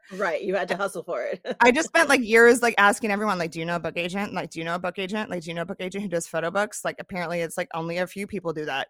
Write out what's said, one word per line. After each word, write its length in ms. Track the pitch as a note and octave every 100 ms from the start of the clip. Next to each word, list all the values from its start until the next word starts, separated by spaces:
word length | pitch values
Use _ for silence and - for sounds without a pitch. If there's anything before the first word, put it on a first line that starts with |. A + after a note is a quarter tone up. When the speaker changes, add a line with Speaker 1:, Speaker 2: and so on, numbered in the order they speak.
| -
Speaker 1:
Right, 300 | F#3+ F#3+ D#3
you 120 | G3+ F#3
had 120 | F3+
to 60 | F3
hustle 260 | G3 F#3+
for 200 | D#3 C3+
it. 180 | B2+ E3
<laughs> 140 | - -
Speaker 2:
I 120 | A#3+
just 160 | C4 E4
spent, 220 | E4 D#4
like, 120 | C#4+
years, 380 | G#3+ A3+ A#3 A#3+
like, 140 | A#3+ G#3
asking 320 | G3+ G3+ A3
everyone, 280 | G3+ G#3+ F#3
like, 120 | E3
"Do 80 | E3
you 60 | E3+
know 120 | F3
a 20 |
book 180 | D#3+ E3+
agent? 360 | E3+ F#3+ G3+
Like, 180 | F#3 E3+
"Do 80 | E3
you 60 | E3
know 100 | F3
a 40 |
book 200 | F3+ F3
agent?" 300 | F#3 G#3+ A3
Like, 100 | F3+
do 60 | D#3+
you 60 | E3+
know 80 |
a 20 | E3+
book 160 | G3
agent 220 | F#3 G3
who 60 | G#3
does 180 | E3+ -
photo 240 | E3 E3
books?" 340 | F#3+ G#3+ - F3
Like, 120 | -
apparently 420 | F#3+ F#3 E3+ F3
it's, 160 | E3 -
like, 120 | F3+
only 240 | E3 E3 E3+
a 80 | F3+
few 200 | F#3+ G3+
people 260 | G3 E3
do 120 | D#3+ D3+
that, 220 | C3+